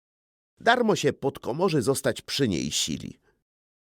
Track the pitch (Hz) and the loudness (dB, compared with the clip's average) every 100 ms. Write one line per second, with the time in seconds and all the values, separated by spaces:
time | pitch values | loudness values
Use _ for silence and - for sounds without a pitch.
0 | _ _ _ _ _ - - 247 220 175 | _ _ _ _ _ -2 2 4 4 2
1 | 143 135 - - - 135 190 156 113 135 | 2 0 -2 -4 -6 -2 0 2 2 0
2 | 131 104 - - 135 80 67 - - 76 | 0 -4 -4 -2 0 0 -2 -4 -4 -6
3 | - - _ _ _ _ _ _ _ | -10 -16 _ _ _ _ _ _ _